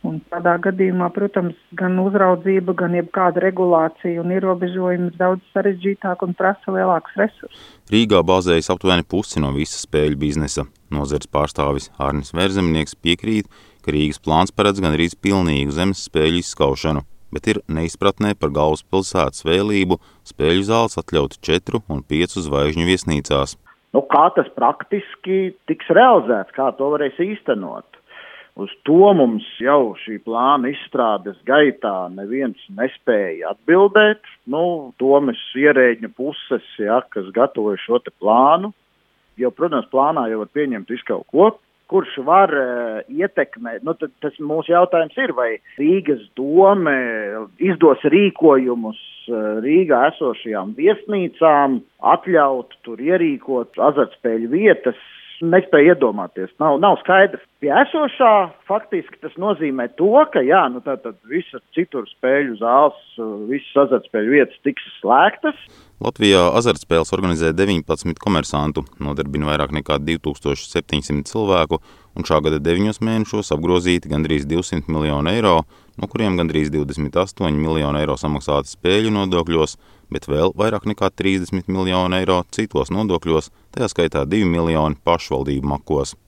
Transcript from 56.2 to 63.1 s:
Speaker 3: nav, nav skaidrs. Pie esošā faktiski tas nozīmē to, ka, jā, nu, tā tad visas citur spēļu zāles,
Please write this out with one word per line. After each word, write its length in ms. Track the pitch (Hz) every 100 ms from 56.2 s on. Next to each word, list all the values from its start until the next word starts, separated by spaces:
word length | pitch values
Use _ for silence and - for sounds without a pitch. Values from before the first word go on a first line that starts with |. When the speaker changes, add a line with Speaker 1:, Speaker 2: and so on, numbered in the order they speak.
| 87 - 92 _
Speaker 3:
nav, 240 | 156 143
nav 160 | 196 170
skaidrs. 460 | - 190 196 196 _ _
Pie 100 | 147
esošā 800 | 160 - 320 285 - 247 208 175 - _
faktiski 520 | 208 - 185 - -
tas 160 | 156 -
nozīmē 540 | 196 170 156 131 120 -
to, 160 | 185 254 302
ka, 80 | 165
jā, 260 | 127 185 143
nu, 140 | 123
tā 140 | 143 131
tad 160 | 120 98 113
visas 360 | 160 170 85 _ -
citur 320 | 175 135 104
spēļu 500 | - 127 139 139 107
zāles, 400 | 117 127 147 - _